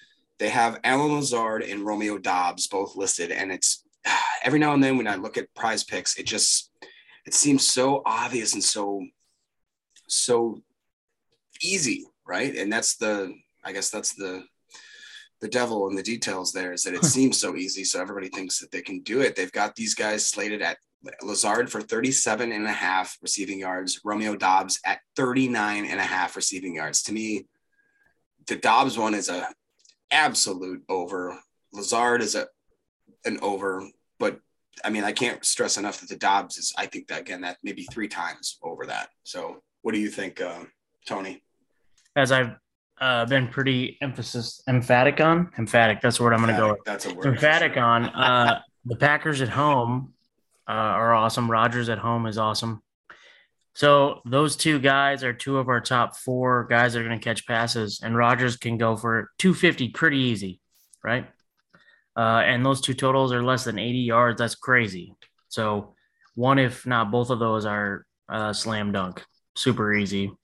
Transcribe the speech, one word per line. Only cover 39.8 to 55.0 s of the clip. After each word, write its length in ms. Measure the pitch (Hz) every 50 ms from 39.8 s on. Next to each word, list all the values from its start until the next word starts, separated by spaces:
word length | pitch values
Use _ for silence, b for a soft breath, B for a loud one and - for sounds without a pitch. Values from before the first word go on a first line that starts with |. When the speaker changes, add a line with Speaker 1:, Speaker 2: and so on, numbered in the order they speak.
| -
Speaker 1:
what 100 | 110 107
do 60 | 107
you 80 | 107 101
think, 320 | - - 98 90 - -
uh, 200 | 92 87 85 87 82 - _ _ _ _ _ _ _
Tony? 380 | - 113 101 95 95 92 - _ _ _ _ _ _ _ _ _ _ _ _ _ _ -
Speaker 2:
As 160 | 143 135 123 135
I've, 240 | 131 127 117 104 - _ _ _ _ _ _ _ -
uh, 240 | 135 131 123 120 117
been 200 | 120 135 135 127 120
pretty 500 | - 135 131 135 131 127 127 - - -
emphasis, 640 | 143 135 120 - 113 - - 120 113 - - - -
emphatic 540 | - 127 127 120 - 123 123 127 143 139 -
on, 300 | 156 160 165 170 175 175 - -
emphatic, 420 | 113 - - 120 113 110 104 98
that's 160 | - 120 113
the 80 | - 120
word 80 | 120 117
I'm 80 | 113
gonna 160 | 113 113 110
go 140 | 110 110 107
Speaker 1:
Emphatic, 80 | 104 101
Speaker 2:
with. 60 | -
Speaker 1:
that's 200 | 107 104 98 -
a 80 | 95 87
word. 120 | 87 117
Speaker 2:
Emphatic 500 | 139 123 - 147 151 156 165 170 151 -
on, 300 | 135 120 117 117 117 120
uh, 540 | - - 123 131 127 123 123 120 117 113 - - _ _
<laughs> 120 | _ -
the 100 | 123 117
Packers 440 | - 143 147 147 147 - 156 151 131 135
at 60 | 110
home, 640 | 95 135 147 147 143 131 120 117 123 127 131 - - _ _ _ _ _ _ _ _ _ _
uh, 60 | - 107
are 420 | 110 110 107 92 98 113 117 117
awesome. 360 | 110 110 113 - 131 120 117
Rodgers 380 | 117 110 113 120 117 123 117 117
at 80 | 113 101
home 280 | 113 117 117 117 113
is 100 | 110 104 110
awesome. 440 | 110 107 107 - - 113 113 110 - _ _ _ _ - B B B B B B B B B B _ _ _
So 460 | - 147 147 143 143 139 143 - - -
those 300 | 120 123 139 151 147 -
two 220 | - - 160 151 139
guys 420 | 123 139 135 139